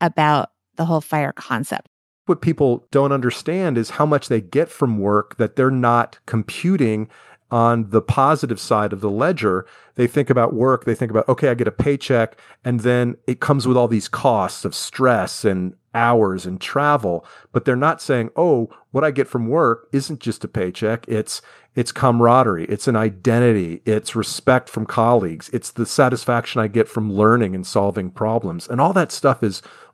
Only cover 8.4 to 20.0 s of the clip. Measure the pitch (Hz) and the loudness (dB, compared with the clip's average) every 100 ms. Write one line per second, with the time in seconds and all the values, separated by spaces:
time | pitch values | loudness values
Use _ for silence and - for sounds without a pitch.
8.4 | 123 107 - 110 104 98 104 101 160 175 | -2 -6 -2 0 0 -4 -4 -2 -2 0
9.4 | 107 92 - - _ - 120 147 131 123 | 0 -2 -4 -20 _ -2 0 0 2 2
10.4 | 117 113 127 123 - 110 117 107 113 127 | 2 2 2 2 0 -2 0 0 0 2
11.4 | 139 120 110 - 151 139 - 123 113 _ | 0 0 -2 0 -2 -2 0 0 0 _
12.4 | - _ 127 120 120 123 120 - - 127 | -20 _ -4 0 2 2 0 -4 -6 -4
13.4 | - 143 123 127 120 110 - - 135 110 | 0 0 2 2 2 0 -4 -2 0 2
14.4 | 92 - 92 - - - 131 113 92 - | 0 -4 -8 -8 -10 -2 2 2 -2 -2
15.4 | 107 95 92 - _ 117 117 120 98 92 | -2 0 -4 -8 _ 0 2 4 2 -2
16.4 | 90 92 - 139 147 143 104 85 - - | -6 -10 -6 -2 0 0 0 -4 -8 -20
17.4 | _ 123 135 123 151 156 - 127 113 - | _ -4 0 0 0 -2 -2 -2 -2 0
18.4 | 175 127 113 - _ 135 151 135 127 123 | 2 2 0 -8 _ -2 0 0 -2 -2
19.4 | 113 156 131 113 - 139 | -2 2 2 0 -2 -4